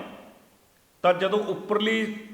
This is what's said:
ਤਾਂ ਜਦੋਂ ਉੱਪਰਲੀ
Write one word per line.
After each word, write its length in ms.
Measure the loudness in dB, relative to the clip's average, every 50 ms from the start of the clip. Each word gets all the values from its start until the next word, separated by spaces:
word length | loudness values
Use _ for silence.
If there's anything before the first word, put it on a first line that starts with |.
| -2 -10 -14 -16 -20 -20 -20 -20 -20 _ _ _ _ _ _ _ _ _ _ _ 4
ਤਾਂ 120 | 4 4
ਜਦੋਂ 240 | 4 2 2 2 0
ਉੱਪਰਲੀ 760 | 0 0 -4 -4 -2 -2 0 0 2 2 2 0 0 -2 -6 -8 -12 -16